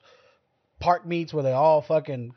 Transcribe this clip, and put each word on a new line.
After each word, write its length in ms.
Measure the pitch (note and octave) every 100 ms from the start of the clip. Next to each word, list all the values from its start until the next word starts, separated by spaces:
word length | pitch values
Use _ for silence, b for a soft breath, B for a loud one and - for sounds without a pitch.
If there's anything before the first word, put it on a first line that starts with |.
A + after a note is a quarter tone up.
| b b b b _ _ _ -
park 260 | E3+ F3
meets 280 | E3+ E3+ D#3+
where 80 | D3+
they 100 | C3+
all 300 | C3 D#3 D3+
fucking 500 | C3 D#3+ D3+ C3 A#2+